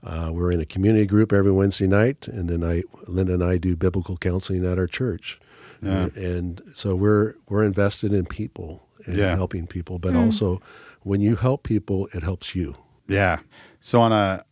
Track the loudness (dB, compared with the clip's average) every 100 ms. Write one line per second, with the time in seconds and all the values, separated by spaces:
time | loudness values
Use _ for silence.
0 | -8 -6 -4 -2 0 0 -2 0 4 4
1 | 4 4 4 4 4 4 2 2 2 4
2 | 2 0 -8 -6 -4 -2 0 -2 -4 -12
3 | -8 -2 0 0 2 0 0 0 0 -2
4 | -6 -4 -2 -2 -2 -2 -2 -2 -2 -2
5 | -4 -4 -8 -16 _ -20 -20 -10 -4 -2
6 | -2 -4 -6 -4 -6 -8 -16 -8 -4 2
7 | 4 4 2 -4 _ 0 0 2 0 0
8 | -2 0 -2 -6 -10 -10 -14 -14 _ _
9 | -6 0 0 0 -2 -4 -8 -10 -8 -6
10 | 0 2 2 2 0 -2 -8 -20 -20 -16
11 | -4 0 2 2 0 -2 -2 -4 -2 -4
12 | -4 -6 -6 -6 -6 -6 -6 -8 _ _
13 | -4 0 2 0 -6 -20 -20 _ -2 2
14 | 4 4 2 -2 -8